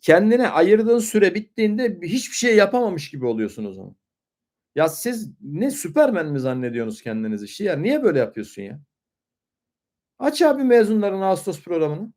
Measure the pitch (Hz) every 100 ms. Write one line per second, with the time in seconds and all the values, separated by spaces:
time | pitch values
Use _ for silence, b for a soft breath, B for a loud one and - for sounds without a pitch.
0 | - 160 208 240 233 147 175 214 226 233
1 | 220 214 196 180 214 - 214 208 247 180
2 | 170 240 - - 240 214 196 247 233 175
3 | 143 143 123 113 104 - 107 95 98 101
4 | _ _ _ _ _ _ _ - 160 156
5 | 240 240 214 - 139 147 254 - - 151
6 | 294 202 160 143 131 127 127 117 113 110
7 | 117 110 110 104 101 - 202 151 180 302
8 | 254 147 110 - 104 - 98 139 147 _
9 | _ _ _ _ _ _ _ _ _ _
10 | _ _ 262 294 330 277 262 240 214 220
11 | 202 190 190 190 - 156 - 170 156 151
12 | 226